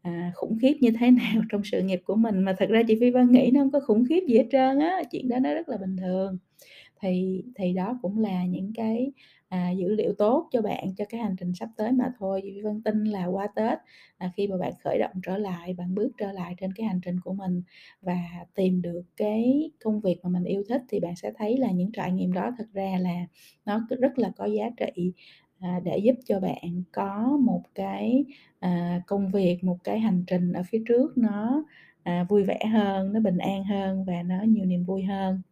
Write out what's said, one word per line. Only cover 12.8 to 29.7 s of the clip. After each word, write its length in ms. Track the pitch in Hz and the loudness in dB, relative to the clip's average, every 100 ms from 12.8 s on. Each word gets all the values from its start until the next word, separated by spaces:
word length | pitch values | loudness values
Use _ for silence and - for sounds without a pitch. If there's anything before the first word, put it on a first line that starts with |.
tin 220 | 220 214 | -2 0
là 220 | 214 202 180 | 0 -2 -2
qua 200 | 190 202 - | -2 -4 -2
Tết, 220 | 220 311 _ - - _ | -2 -2 _ -20 -20 _
à, 120 | 185 180 | -8 -2
khi 120 | 202 | -2
mà 80 | 185 | -2
bạn 160 | - 180 | -4 -6
khởi 140 | 139 202 | -2 -2
động 140 | 214 185 | -2 -4
trở 160 | 180 190 | -6 -4
lại, 360 | 202 175 175 | -4 -6 -8
bạn 200 | 180 180 | -8 -4
bước 160 | 190 208 - | -2 -2 -4
trở 140 | 196 | -8
lại 220 | 190 175 180 | -6 -10 -8
trên 120 | 190 | -8
cái 140 | 190 220 | -4 -4
hành 140 | 180 | -4
trình 160 | 180 180 | -4 -6
của 120 | 180 | -6
mình 300 | 190 185 180 180 - - _ | -6 -4 -4 -6 -18 -20 _
và 140 | 185 175 175 175 175 | -4 -4 -6 -12 -10
tìm 280 | - 185 180 | 0 2 2
được 200 | 175 175 175 - | -2 -8 -12 -4
cái 540 | 208 220 240 285 320 _ | -2 2 2 2 0 _
công 160 | 220 214 | -4 0
việc 180 | 208 180 | 0 -2
mà 80 | 180 | 0
mình 140 | 180 | -2
yêu 180 | 180 196 202 | 0 -2 -2
thích 140 | 254 - | -4 -2
thì 120 | 196 | -4
bạn 160 | 175 175 | -4 -6
sẽ 160 | 208 - | -10 -6
thấy 200 | 214 254 | -2 0
là 120 | 240 | 2
những 220 | 180 185 | 0 -2
trải 200 | 220 180 | -4 -4
nghiệm 200 | 185 180 | -2 0
đó 180 | 180 214 247 | -2 -4 -6
thực 140 | 220 | -10
ra 260 | 196 196 185 | -6 -4 -2
là 260 | 180 175 175 _ - _ - | -2 -4 -8 _ -20 _ -4
nó 120 | 214 226 | -4 -4
c-, 60 | 254 | 0
rất 180 | 262 - | 0 2
là 120 | 196 - | -2 -2
có 80 | |
giá 260 | 202 208 220 247 | -4 -2 -4 -4
trị, 360 | - - 175 180 - _ _ _ | -6 -2 -4 -4 -20 _ _ _
à, 200 | 185 180 | -6 -4
để 140 | 175 180 | -2 2
giúp 160 | 214 247 - | 2 2 -2
cho 140 | 196 | -2
bạn 420 | 185 - 170 175 180 | -2 -4 -6 -6 -6
có 460 | - 196 202 233 294 | -6 -6 -2 0 2
một 200 | 226 180 - | 2 0 -6
cái, 500 | - 190 196 214 254 269 - _ _ | -8 -6 -4 0 2 0 -8 _ _
à, 420 | 180 175 175 180 180 | -2 0 0 -4 -2
công 220 | 202 196 | -2 0
việc, 340 | 202 180 180 | 2 2 2
một 140 | 185 | -2